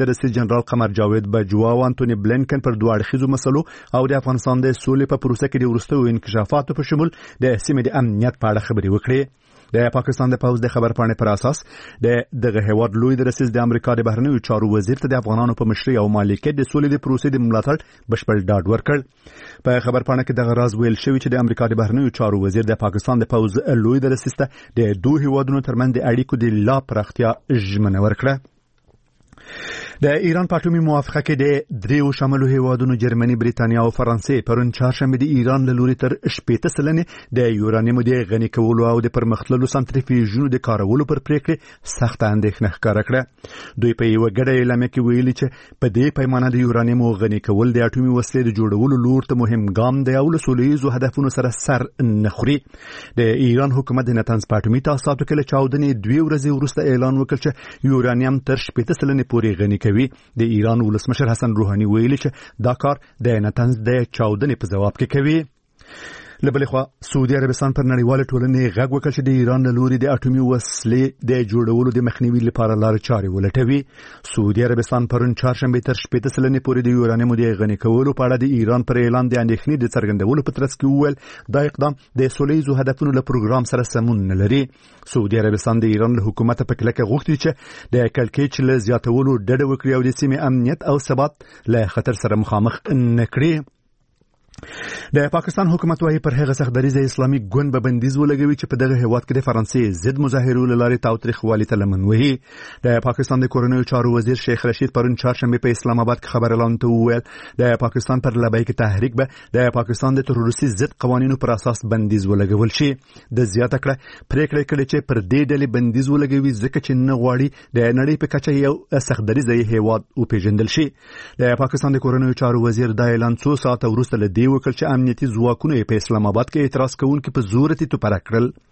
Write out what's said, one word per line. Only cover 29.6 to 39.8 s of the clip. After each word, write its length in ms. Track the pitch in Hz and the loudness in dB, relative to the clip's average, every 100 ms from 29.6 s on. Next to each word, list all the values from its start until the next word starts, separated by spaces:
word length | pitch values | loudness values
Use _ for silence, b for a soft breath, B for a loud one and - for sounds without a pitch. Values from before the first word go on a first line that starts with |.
| B B B B | B B B B
د 40 | 147 151 180 | 0 2 0
ایران 200 | 165 180 | 0 0
په 40 | 170 | -2
اټومي 220 | 175 170 160 | 0 0 2
موافقه 340 | 147 135 151 147 | 0 -2 -4 -2
کې 100 | 147 | 0
د 20 | 139 143 151 120 | 2 0 -2 -8
دریو 240 | 92 143 143 | -2 0 0
شاملو 360 | 139 135 135 135 | 0 0 2 2
هیوادونو، 440 | 135 127 123 127 123 | 2 2 0 0 0
جرمني، 340 | 120 117 117 120 | 0 0 0 0
بریتانیا 400 | 117 120 117 117 | 0 0 0 2
او 100 | 117 - | 0 0
فرانسې، 480 | 123 117 - 139 107 | 0 -2 0 -2 0
پرون 240 | 117 123 - | 0 0 0
چهارشنبه 420 | 127 127 131 135 | -2 0 0 0
د 80 | 185 139 | 2 2
ایران 320 | 120 135 131 | 2 2 2
له 60 | 123 | 2
لوري 160 | 127 131 | 2 0
تر 200 | 131 - - - | -2 -4 -8 -10
شپېته 360 | - 117 262 - | -2 -2 -2 -2
سلنې 280 | 147 160 175 B B 117 | 0 0 -2 B B 0
د 160 | 120 110 | 0 0
یورانیمو 440 | 107 110 113 120 120 | 0 2 2 2 2
د 180 | 127 101 | 0 0
غني 180 | 113 113 - | -2 -2 0
کولو 320 | 113 117 117 | 2 2 2
او 80 | 117 117 | 2 0
د 80 | - | 0
پرمختللو 520 | 113 110 - 123 127 | 0 -2 0 0 0
سنتریفیوژونو 720 | 139 | -2